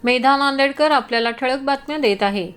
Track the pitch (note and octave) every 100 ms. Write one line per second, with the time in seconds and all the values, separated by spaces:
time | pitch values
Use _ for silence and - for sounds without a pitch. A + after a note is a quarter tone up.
0 | A#3+ B3 B3+ C#4 C#4 C4+ C#4 C4+ D4+ C#4+
1 | - A#3 A#3 A3+ C4 C4+ C4+ C#4 C#4 D4+
2 | C4 G3 G3+ G3+ F3